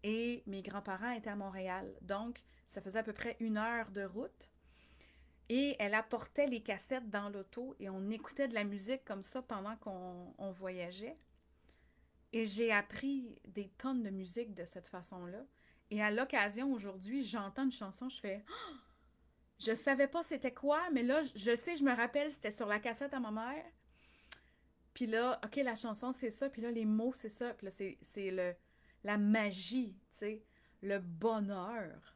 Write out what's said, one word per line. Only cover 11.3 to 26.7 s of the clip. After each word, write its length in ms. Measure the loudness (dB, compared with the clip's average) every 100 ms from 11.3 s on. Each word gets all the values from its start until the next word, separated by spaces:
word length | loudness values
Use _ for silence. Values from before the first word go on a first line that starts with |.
| -20 _ _ -20 _ -20 _ _ _ _
Et 140 | 0 0
j'ai 260 | 2 6
appris 680 | 4 2 -4 0 0 -4 -12 -8
des 220 | -6 -8 -4
tonnes 240 | 0 0
de 80 | 0
musique 440 | -2 -4 -4 -4
de 100 | -6
cette 220 | -8 -10 -10
façon-là. 580 | -10 -8 -8 -8 -10 -12 _ _ _ _
Et 120 | 2
à 80 | 4
l'occasion, 600 | 4 4 4 4 2 0
aujourd'hui, 540 | 0 -2 -6 -2 0
j'entends 400 | 0 -2 -2 2
une 80 | 2
chanson, 360 | 2 -8 -6 -8
je 100 | -4
fais, « 240 | -4 -4 -6
Oh ! 260 | -10 -10 -12 -18 _ -20 _ -20 _ _ _
Je 160 | 0
savais 320 | 2 4 6 6
pas 160 | 4
c'était 300 | 0 -2 -2
quoi, 360 | 0 4 4 4
mais 100 | 4
là, 200 | 6 4
je, 80 | 2
je 220 | 0 2 4
sais, 200 | 2 4
je 60 |
me 100 | 4
rappelle, 380 | 6 4 4 0
c'était 200 | 0 -2
sur 160 | -2 0
la 120 | 2
cassette 360 | 0 -2 -2
à 60 | -2
ma 100 | -2
mère. » 340 | -2 -2 -6 -8 -18 _ _ -20 -20 -18 -18 _ _ _ _ _
Puis 140 | -2 2
là, 340 | 4 4 0
ok, 140 | -2 2
la 180 | 2
chanson, 380 | 0 -2 -2 -2
c'est 180 | -2 -2
ça, 200 | 0 -2
puis 100 | -2
là, 100 | -2